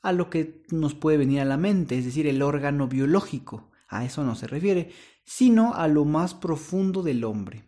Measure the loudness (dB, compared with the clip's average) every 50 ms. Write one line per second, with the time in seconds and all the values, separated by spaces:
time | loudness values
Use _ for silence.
0 | -2 0 0 0 -2 -2 -2 -4 -4 -4 -8 -20 _ -6 -4 -2 -2 -2 -2 0
1 | 2 2 4 4 4 2 2 2 0 0 0 0 0 2 2 0 0 0 -2 -2
2 | -2 -2 -2 -2 0 0 0 2 0 0 0 0 -2 -2 0 0 -2 -2 0 0
3 | 2 4 2 2 2 -2 -10 -10 -10 -12 -16 -16 -18 _ _ _ _ _ -8 -6
4 | -6 -6 -6 -4 -4 -4 -4 -6 -8 -8 -8 -4 0 0 0 0 -2 -4 -12 -20
5 | -20 -20 _ _ _ -16 0 4 6 6 8 6 6 4 2 0 0 2 4 4
6 | 4 2 2 0 0 -2 -4 -6 -4 -4 -4 -4 -4 -4 -2 0 0 0 -2 -2
7 | -2 -2 -2 -2 -2 -2 -4 -6 -8 -8 -12 -16 -20